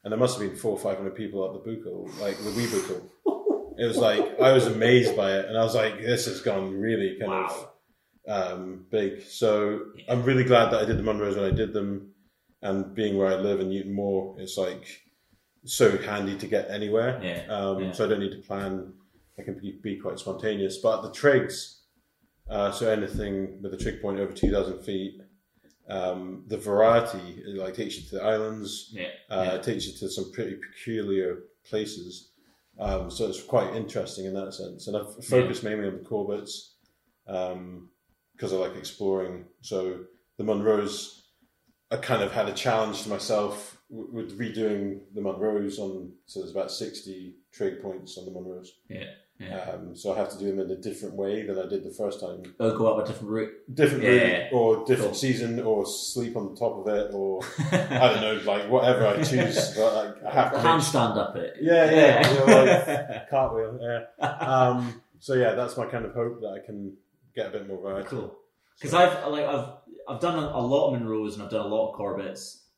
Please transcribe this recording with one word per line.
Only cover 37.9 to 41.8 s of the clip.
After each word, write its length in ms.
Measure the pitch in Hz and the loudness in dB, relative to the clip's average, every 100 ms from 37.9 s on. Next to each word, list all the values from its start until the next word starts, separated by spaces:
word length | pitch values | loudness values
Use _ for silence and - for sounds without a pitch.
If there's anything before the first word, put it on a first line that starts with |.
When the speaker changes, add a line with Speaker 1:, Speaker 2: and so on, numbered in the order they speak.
| _ _ _ _ _ | _ _ _ _ _
Speaker 1:
'cause 160 | 104 | -4
I 40 | 92 | -2
like 200 | 87 - | -2 -6
exploring. 720 | - - 101 95 92 87 - _ | -14 -4 -2 -2 -4 -10 -16 _
So 420 | - 98 92 87 - _ _ - | -6 -4 -4 -6 -12 _ _ -6
the 80 | |
Munros, 800 | 107 101 104 202 - - - - _ _ _ _ _ _ | 0 2 4 4 2 -6 -12 -18 _ _ _ _ _ _